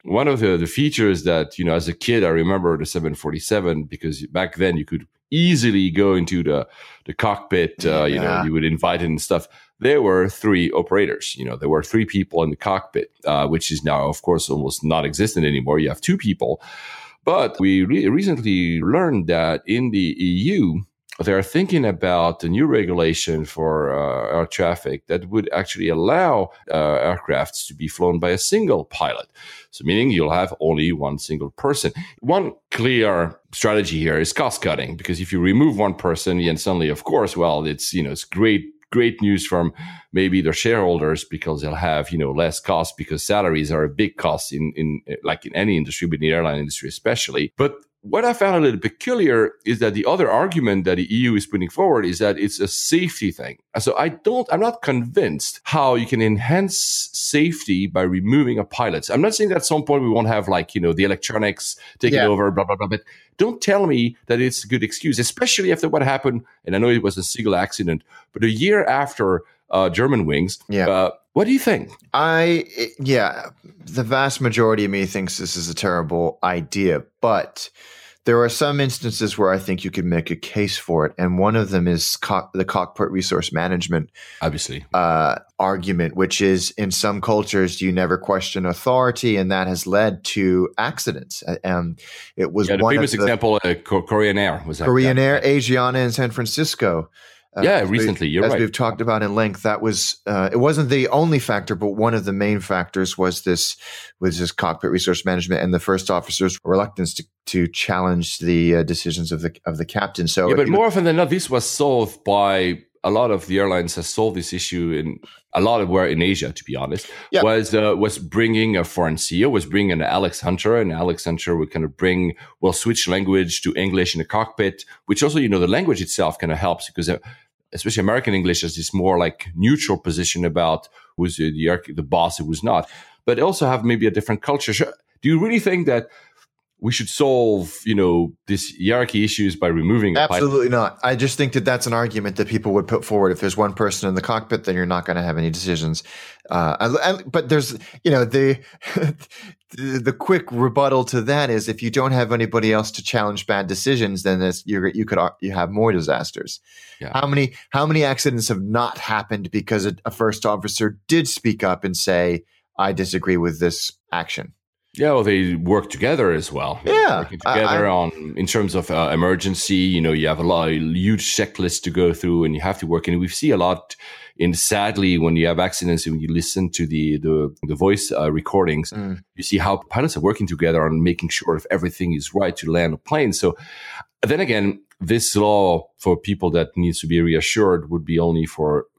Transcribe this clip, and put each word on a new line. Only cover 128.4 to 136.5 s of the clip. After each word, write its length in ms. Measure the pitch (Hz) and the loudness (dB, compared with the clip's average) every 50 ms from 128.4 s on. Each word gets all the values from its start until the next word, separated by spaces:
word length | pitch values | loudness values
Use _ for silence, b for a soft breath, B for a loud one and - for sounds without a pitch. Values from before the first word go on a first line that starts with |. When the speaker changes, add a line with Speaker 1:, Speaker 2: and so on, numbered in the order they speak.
| 87 90 87 - | 2 0 0 0
Speaker 1:
has 140 | - 85 80 | -2 -4 -6
this 180 | 85 82 - - | -8 -8 -4 -2
more, 240 | 98 90 95 92 87 | 0 2 2 2 2
like, 300 | 87 82 - - - 92 85 | 2 0 -2 -6 -12 -10 -4
neutral 420 | 82 95 117 147 151 - - 101 85 | 0 2 2 2 2 0 -2 -2 -2
position 460 | - 90 80 82 87 - - 87 87 | -2 -4 -4 -2 -2 -2 -2 -2 -2
about 460 | 85 78 87 85 82 80 80 - b b b b b b | 0 0 0 0 0 0 -2 -4 b b b b b b
who's 220 | - 87 87 80 - | -4 -4 -2 -2 -2
the, 140 | 80 80 | -2 -2
the, 180 | 78 78 80 82 | -2 0 0 0
arch-, 260 | 90 87 - - 76 | 0 0 -4 -8 -10
the 80 | 80 78 | -10 -4
boss 340 | 67 78 85 82 85 - - | -2 0 2 2 0 -2 -4
and 100 | 78 76 | -6 -6
who's 160 | 80 80 98 | -6 -4 0
not, 260 | 117 110 82 - B B B B B B B _ | 0 0 0 0 B B B B B B B _
but 140 | - 120 117 | -2 0 2
also 260 | 143 185 185 - 160 | 2 0 0 0 0
have 200 | 131 127 123 107 | 0 0 2 2
maybe 220 | 120 117 110 110 110 | 0 2 2 2 2
a 40 | |
different 300 | 90 104 104 - 110 104 | 0 0 -2 -2 -4 -2
culture. 320 | - - 143 143 - - 107 | -2 -2 -2 -2 -2 -2 -2
Sure. 200 | 98 - - - - _ _ _ _ | 0 -2 -2 -4 -8 _ _ _ _
Do 80 | - 139 | 0 2
you 100 | 160 160 | 2 2
really 200 | 180 226 233 226 | 2 2 0 0
think 280 | - 196 185 180 170 - | 0 0 0 0 2 2
that 220 | 123 120 110 b b b b b b b b b | 0 0 -2 b b b b b b b b b